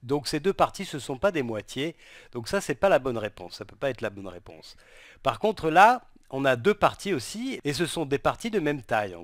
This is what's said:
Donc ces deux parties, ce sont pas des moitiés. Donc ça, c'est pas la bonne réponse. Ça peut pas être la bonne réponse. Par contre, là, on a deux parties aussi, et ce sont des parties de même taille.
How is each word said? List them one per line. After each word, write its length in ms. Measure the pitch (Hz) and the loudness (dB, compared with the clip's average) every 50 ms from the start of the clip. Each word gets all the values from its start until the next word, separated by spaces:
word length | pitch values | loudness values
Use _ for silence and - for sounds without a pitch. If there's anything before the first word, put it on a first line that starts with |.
| - | -6
Donc 260 | 120 139 147 139 - | -4 -2 -2 -2 -2
ces 120 | - 151 | -4 -2
deux 120 | 143 196 190 | -2 0 2
parties, 320 | - 165 - - - 196 | 2 2 0 0 -4 -10
ce 140 | - - 139 | -8 -8 -8
sont 180 | - - 139 | -8 -8 -6
pas 160 | 127 - 208 185 | 0 0 0 0
des 100 | 151 127 | 0 -2
moitiés. 540 | 113 110 104 - - - 131 143 165 156 _ - - - - - - - | -2 -4 -6 -8 -8 -6 -6 -4 -6 -6 _ -18 -20 -20 -20 -18 -12 -10
Donc 140 | 123 113 | -10 -8
ça, 140 | - 190 202 | -4 -4 -4
c'est 140 | - - 139 | -2 -2 -4
pas 160 | - - 196 | 0 2 4
la 80 | 180 139 | 4 4
bonne 200 | 127 135 120 113 | 4 2 -4 -2
réponse. 380 | 107 104 - - 90 87 - | -4 -6 -8 -10 -16 -16 -14
Ça 80 | - 104 | -14 -16
peut 120 | - 104 | -16 -10
pas 120 | 98 143 139 | -6 -4 -4
être 140 | 123 - 113 | -4 -4 -6
la 80 | 104 | -8
bonne 180 | 101 98 98 95 | -8 -8 -14 -14
réponse. 480 | 87 87 - - 85 - - - - - - _ - - - - - - - | -14 -16 -16 -18 -20 -20 -20 -20 -20 -20 -20 _ -20 -20 -20 -20 -14 -6 -2
Par 160 | 135 117 - | -2 -2 0
contre, 320 | - 220 208 - 160 160 | 0 -2 -2 0 0 4
là, 320 | 156 175 202 233 254 240 - - - - _ - | 8 8 10 8 8 4 -2 -12 -20 -20 _ -10
on 160 | - 135 139 | -4 0 2
a 120 | 135 127 | 2 2
deux 180 | 120 117 202 208 | 4 4 2 2
parties 400 | - 175 139 - - - 202 185 | 4 4 2 2 0 -4 -4 -2
aussi, 440 | 131 - - - 214 247 269 233 123 - | -2 -4 -6 -8 -8 -6 -6 -6 -6 -4
et 80 | 143 143 | -4 -2
ce 140 | 151 175 | -2 -2
sont 180 | 147 - 170 156 | -2 -2 -4 -4
des 140 | 135 143 139 | -2 -2 0
parties 320 | - 151 123 - - 233 | 0 0 -2 -2 -4 -4
de 100 | 214 202 | -2 -2
même 220 | 151 147 147 135 - | 0 0 -2 -4 -4
taille. 340 | - 120 110 104 98 87 85 | -2 -2 -2 -2 -2 -6 -12